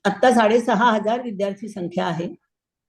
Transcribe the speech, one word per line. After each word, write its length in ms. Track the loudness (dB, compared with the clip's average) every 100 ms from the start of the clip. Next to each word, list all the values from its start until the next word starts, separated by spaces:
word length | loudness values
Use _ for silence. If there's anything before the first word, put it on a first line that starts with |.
| -4
आत्ता 260 | 2 4
साडेसहा 600 | 6 4 2 2 2 2
हजार 300 | 2 0 -4
विद्यार्थी 460 | -4 -6 -6 -6 -12
संख्या 380 | -10 -6 -4 -4
आहे. 420 | -4 -6 -12 _ _ _ _